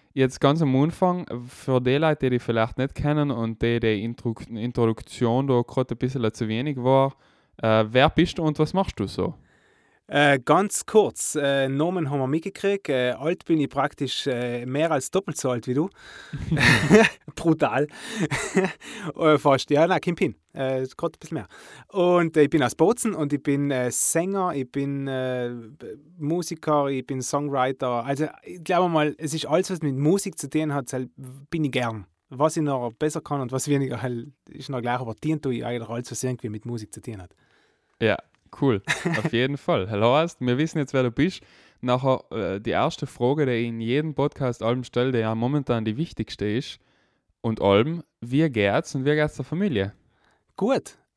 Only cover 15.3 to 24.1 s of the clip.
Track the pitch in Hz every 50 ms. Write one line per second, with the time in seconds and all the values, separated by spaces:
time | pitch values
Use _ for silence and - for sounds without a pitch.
15.3 | 147 - - 131 123 117 - 127 123 143 170 196 - - - - - - - -
16.3 | - 127 - - 160 - - - - 107 - 139 180 214 214 - - - - -
17.3 | - - - 165 156 151 151 110 113 131 151 147 - - - - 226 220 170 -
18.3 | 139 - - - - 190 190 - - - - - - 214 196 156 - - 165 156
19.3 | 151 135 - 147 135 131 - - 147 143 165 180 185 147 - 175 170 - 190 143
20.3 | 98 _ _ _ - - 135 131 135 131 131 127 - - 165 165 - _ - -
21.3 | 160 131 98 - - - - - - - - _ - 196 175 175 175 175 170 160
22.3 | - 160 147 135 - 156 127 117 - - 160 196 240 - - 220 175 160 151 139
23.3 | 143 143 - 143 139 143 143 143 135 127 123 123 - - - -